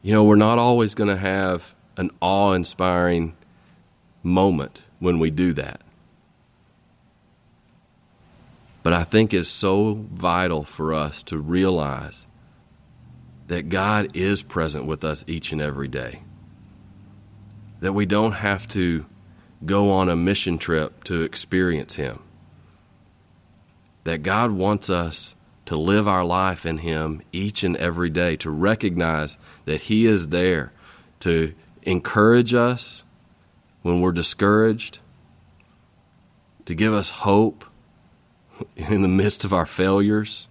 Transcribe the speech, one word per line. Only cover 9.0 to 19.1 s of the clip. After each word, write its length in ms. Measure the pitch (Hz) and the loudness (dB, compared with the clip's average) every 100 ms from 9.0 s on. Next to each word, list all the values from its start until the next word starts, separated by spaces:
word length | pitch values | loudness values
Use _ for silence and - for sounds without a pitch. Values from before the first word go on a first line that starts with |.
think 320 | 82 110 110 | 2 2 4
it's 140 | 95 85 | 0 -2
so 580 | - 101 98 107 107 107 | -4 0 2 0 -2 -10
vital 500 | 87 87 85 92 78 | -4 -2 0 0 -2
for 320 | 73 - 78 | -6 -6 -4
us 300 | 78 73 - | -2 -4 -8
to 140 | - 80 | -10 -8
realize 920 | 76 90 95 87 71 67 71 - - - - _ _ _ _ - - - - - - | -2 0 2 0 -4 -8 -12 -16 -20 -20 -20 _ _ _ _ -20 -20 -20 -20 -20 -8
that 200 | 87 78 | -8 -4
God 460 | 92 101 107 101 | -2 0 0 -2
is 280 | - 95 101 | -4 -2 -2
present 440 | - 87 80 73 71 | -4 -4 -4 -4 -6
with 180 | 76 | -6
us 200 | 78 76 - | -6 -6 -8
each 260 | 82 - | -10 -6
and 80 | 78 | -6
every 280 | 73 69 69 | -6 -6 -8
day, 320 | 65 60 - - - - - - - - - - - - - - - - - | -8 -10 -14 -20 -20 -20 -20 -20 -20 -20 -20 -20 -20 -20 -20 -20 -20 -20 -6
that 120 | 92 | -2
we 140 | 98 101 | 0 0
don't 260 | 104 110 | 2 2
have 360 | 101 104 95 - | 0 -4 -4 -4
to 380 | 101 90 82 76 | -2 0 -2 -6